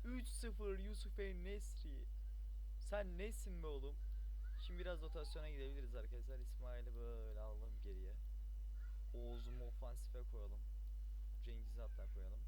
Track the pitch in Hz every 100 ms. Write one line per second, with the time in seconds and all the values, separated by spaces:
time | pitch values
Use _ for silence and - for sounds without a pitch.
0 | 240 247 226 - 240 220 208 190 202 208
1 | - - 196 180 180 208 - - 156 135
2 | - - - - - - - - - 202
3 | 190 175 208 226 202 175 156 139 139 147
4 | - - - - - - - - 180 165
5 | 156 156 151 160 151 147 135 143 117 120
6 | 107 117 113 131 117 - 127 123 117 113
7 | 117 117 110 107 110 110 - - 104 98
8 | 92 95 - - - - - - - -
9 | - 123 117 117 117 120 113 - 127 113
10 | - 101 - 107 101 98 - - - -
11 | - - - - - 113 107 117 107 98
12 | 98 95 92 -